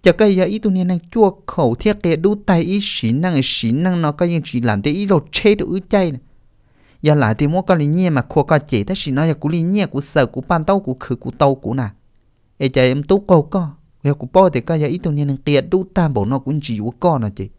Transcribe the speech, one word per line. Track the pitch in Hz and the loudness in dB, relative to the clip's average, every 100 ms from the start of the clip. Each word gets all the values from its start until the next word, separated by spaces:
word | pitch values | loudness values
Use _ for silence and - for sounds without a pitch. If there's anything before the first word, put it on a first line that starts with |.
Chả | 180 | 2
cái | 165 214 185 | 4 2 2
giờ | |
ý | 180 214 | 0 -2
tụi | 214 | -2
nên | 185 180 180 - | 0 0 -2 -4
chua | 233 202 - - | 0 0 0 -10
khẩu | - 135 120 | -2 0 0
thiết | - 104 | -2 -2
kệ | - 156 | -2 0
đu | 185 208 - | 0 0 0
tay | 175 | 0
ý | 170 196 | 2 -2
xí | 202 - 113 | -4 -4 -2
năng, | 127 180 156 | 0 0 0
xí | 127 - 113 | -2 -2 -2
năng | 127 185 175 | 0 0 0
nó | 156 | -2
có | 147 175 | -2 -2
những | 170 - | -2 -4
chỉ | 123 | -4
làm | 117 104 | -2 0
thế | 123 | -2
ý | 175 202 | -2 0
đồ | 175 - | 0 0
chê | - 214 208 | 0 2 2
đồ | - | 0
ư | 185 - | -6 -2
chay | 202 180 | 0 0
nè. | 127 _ _ _ _ _ _ _ _ | -4 _ _ _ _ _ _ _ _
Giờ | 151 147 | 2 4
lại | 113 110 | 2 2
thì | 143 | 0
mua | 175 | 0
cái | 185 180 | 2 2
lý | 147 | 2
nhẹ | 165 185 | 2 2
mà | 143 - | 0 0
khua | 156 | -2
cái | 139 156 | 2 0
chế | 151 117 | 2 -2
thế | 101 190 | -2 -4
xí | - | -2
nó | 135 160 | 0 0
giờ | |
cú | 147 147 | 0 -2
lý | 170 | -2
nhẹ, | 165 202 190 | 0 0 -2
cú | 135 | -4
sợ, | 147 160 123 | -2 0 0
cú | - | -4
pan | - 170 156 | -4 -2 0
tàu, | 196 | -2
cú | 190 127 | -2 -8
khử, | - 120 | -6 -8
cú | - | -8
tàu, | - 139 135 | 0 0 2
cú | - | -4
nè. | 131 113 - _ _ _ _ _ _ | -6 -6 -10 _ _ _ _ _ _
Ê, | 135 | -2
chả | 131 | 2
em | 127 135 | 2 0
tú | 143 196 | 0 0
câu | 202 175 | 4 2
co. | 147 190 160 - _ _ | 4 -4 -6 -10 _ _
Giờ | 139 | -4
cú | 143 - | -2 0
bỏ | 185 190 | 4 4
thì | 135 | 2
cái | 117 165 | -2 -2
giờ | 147 | -2
ý | 175 | -2
tụi | 175 | -4
nên | 147 143 135 | -2 -2 -2
kia | - 143 | 2 2
đu | 165 185 185 | 2 -2 0
tam | - 165 | 0 2
bộ | 120 98 | 0 0
nó | 135 | -2
cũng | 131 147 | -2 -6
chỉ | 143 107 | -4 -6
có | 107 - | -6 -2
co | 180 143 | 0 0
nè | 107 101 | -4 -6
chị. | 95 | -12